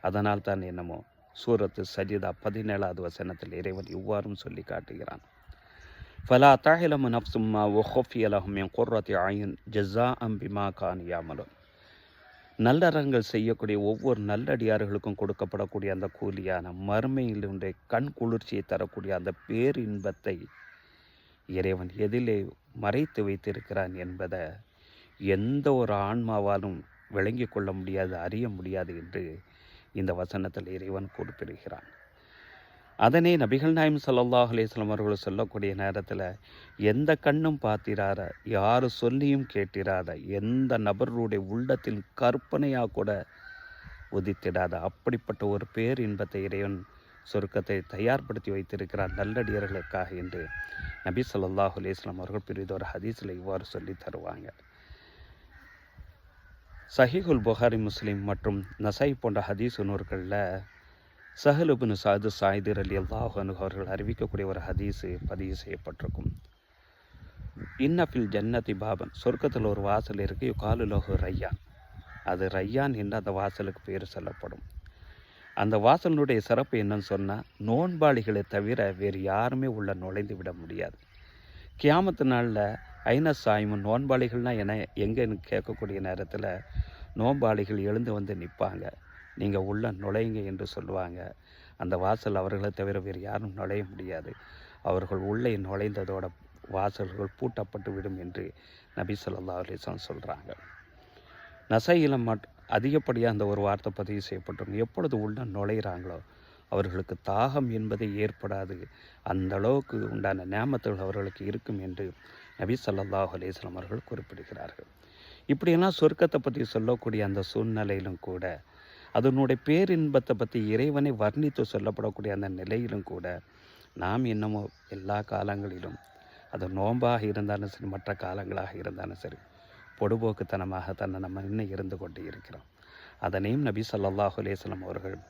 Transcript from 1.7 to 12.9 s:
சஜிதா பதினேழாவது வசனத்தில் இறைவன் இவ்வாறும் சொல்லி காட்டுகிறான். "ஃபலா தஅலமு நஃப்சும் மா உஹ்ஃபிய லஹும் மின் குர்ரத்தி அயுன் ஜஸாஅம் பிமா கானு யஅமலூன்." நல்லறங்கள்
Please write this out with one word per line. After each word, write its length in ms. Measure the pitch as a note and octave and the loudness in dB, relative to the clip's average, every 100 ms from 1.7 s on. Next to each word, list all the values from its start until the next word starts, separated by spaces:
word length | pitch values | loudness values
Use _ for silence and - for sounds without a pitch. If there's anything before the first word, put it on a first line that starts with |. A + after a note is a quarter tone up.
| - F#2+ | -2 -6
சஜிதா 460 | - G2 G#2 F#2+ F#2 | -4 -2 0 -2 -4
பதினேழாவது 640 | G#2+ G#2 G#2+ G2+ F#2+ F2+ | -6 -4 -2 0 -2 -4
வசனத்தில் 520 | F2 - F#2 F2 - | -8 -6 -8 -8 -10
இறைவன் 380 | F2 F#2 F#2 F#2 | -6 -6 -6 -8
இவ்வாறும் 480 | F#2+ G2 G#2 G#2+ G2+ | -8 -2 -2 -2 -8
சொல்லி 240 | - - | -10 -12
காட்டுகிறான். 600 | - E2 - - - - - _ - - - - - - - - - | -8 -8 -8 -12 -12 -12 -18 _ -20 -20 -20 -20 -20 -20 -18 -16 4
"ஃபலா 220 | B2+ C#3+ C3+ | 10 10 10
தஅலமு 480 | D3+ E3 E3+ D3 C3 | 8 6 6 4 2
நஃப்சும் 380 | A#2 - A#2+ A2 | 2 0 0 2
மா 140 | G#2+ G#2 | 4 4
உஹ்ஃபிய 560 | G#2 A2 B2+ B2+ A#2+ A2 | 4 4 2 0 2 2
லஹும் 260 | G2+ F#2+ G2 | 2 0 -2
மின் 180 | F#2+ | -2
குர்ரத்தி 420 | - A2+ A2+ - F#2+ | 0 2 2 2 0
அயுன் 380 | F#2 G2+ G#2 - - | 2 0 -4 -6 -4
ஜஸாஅம் 680 | G#2+ G2 G#2 B2 B2+ A#2 G#2 | 0 0 2 2 2 -2 -4
பிமா 300 | F#2 G2+ G2+ | -4 -2 -2
கானு 320 | F2+ F#2 F#2 F2 | -2 -4 -4 -4
யஅமலூன்." 460 | E2+ D#2+ D#2+ - - - _ - - - - - - - - | -6 -6 -10 -10 -16 -20 _ -20 -20 -20 -20 -20 -20 -20 2
நல்லறங்கள் 680 | A2+ C#3+ F3 | 6 8 6